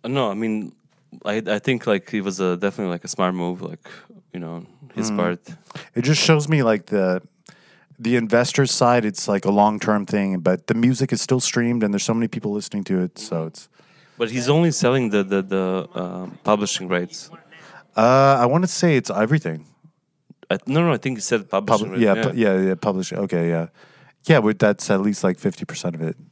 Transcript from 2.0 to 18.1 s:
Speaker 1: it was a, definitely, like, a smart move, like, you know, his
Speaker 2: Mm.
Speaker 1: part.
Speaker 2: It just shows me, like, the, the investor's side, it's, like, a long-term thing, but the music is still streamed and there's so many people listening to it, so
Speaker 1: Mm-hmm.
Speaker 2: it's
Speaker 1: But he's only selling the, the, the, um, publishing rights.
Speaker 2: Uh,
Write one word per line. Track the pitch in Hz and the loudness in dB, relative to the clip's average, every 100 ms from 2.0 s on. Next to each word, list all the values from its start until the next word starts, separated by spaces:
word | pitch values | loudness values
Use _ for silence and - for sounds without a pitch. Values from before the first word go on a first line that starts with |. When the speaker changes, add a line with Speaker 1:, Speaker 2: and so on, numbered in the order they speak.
| - | -2
Speaker 1:
it | 110 | -4
was | 98 92 | -4 -2
a, | 92 90 | -2 0
definitely, | 101 98 98 | -4 -4 -6
like, | 87 | -6
a | 92 | -8
smart | - 90 90 | -2 -2 0
move, | 87 90 | -4 -6
like, | 85 80 - - _ 202 _ | -10 -14 -18 -20 _ -20 _
you | 92 | -14
know, | 82 85 - _ 139 - | -12 -12 -16 _ -16 -8
his | 110 | -4
Speaker 2:
Mm. | 101 | -2
Speaker 1:
part. | 87 87 - - _ - - - | -2 -4 -10 -20 _ -20 -8 -4
Speaker 2:
It | |
just | 123 156 | 0 2
shows | - 156 147 | 4 2 2
me, | 156 | 2
like, | 117 107 - | 2 2 0
the, | 104 92 92 - _ - - _ _ _ _ | 0 2 0 -4 _ -20 -20 _ _ _ _
the | 113 123 | 0 0
investor's | 113 117 123 - 135 | 2 2 2 2 0
side, | - 123 123 107 | 4 4 4 2
it's, | 98 - | -4 -2
like, | 98 95 | 0 2
a | |
long-term | 101 104 107 - 107 98 | 4 4 2 0 0 0
thing, | 104 98 92 | -2 -2 0
but | 85 90 - | 0 0 -2
the | |
music | 113 120 127 131 | 2 2 2 -2
is | 107 | -2
still | - 131 | 0 0
streamed | - - 120 120 | 0 -2 0 0
and | 104 | 0
there's | 101 | 0
so | - | -2
many | 113 117 | -2 -2
people | - 107 | -4 -6
listening | 104 98 104 95 | -6 -6 -8 -2
to | 95 | -2
it, | 90 - | -2 -6
so | - 85 | -8 -6
Speaker 1:
Mm-hmm. | 80 | -6
Speaker 2:
it's | - - _ _ _ _ - | -12 -20 _ _ _ _ -8
Speaker 1:
But | 117 | -4
he's | 123 120 | -2 2
only | 151 170 | 4 4
selling | - 123 131 120 | 2 2 2 2
the, | 101 | 0
the, | 95 98 | 2 -2
the, | 95 95 92 92 85 - | 0 -2 -2 -4 -6 -8
um, | 90 92 92 - | -8 -10 -14 -8
publishing | - 104 104 - 92 | 0 0 0 -6 -2
rights. | 90 90 - - - _ - - - _ - | -2 -4 -10 -18 -20 _ -20 -20 -20 _ 2
Speaker 2:
Uh, | 117 | 4